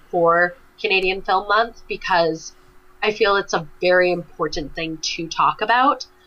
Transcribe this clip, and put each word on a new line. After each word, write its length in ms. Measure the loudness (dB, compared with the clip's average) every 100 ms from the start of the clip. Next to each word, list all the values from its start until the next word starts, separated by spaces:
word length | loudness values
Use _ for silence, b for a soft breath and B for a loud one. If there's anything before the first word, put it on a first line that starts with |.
| -6
for 440 | 0 4 4 2 -2 -20 -8
Canadian 420 | -2 0 0 -2
Film 260 | 0 0 4
Month, 320 | 2 2 -4 -12
because 640 | -10 0 2 2 -2 -10 -20 -20 -20 -20 -6
I 100 | -4
feel 240 | 0 2 2
it's 180 | 0
a 120 | -4 -6 -4
very 320 | 2 4 4
important 640 | 0 -6 -6 -6 -4 -8
thing 240 | -8 -10 -8
to 280 | -8 -8 -6
talk 340 | -2 0 0
about. 440 | 0 2 2 0 -6 b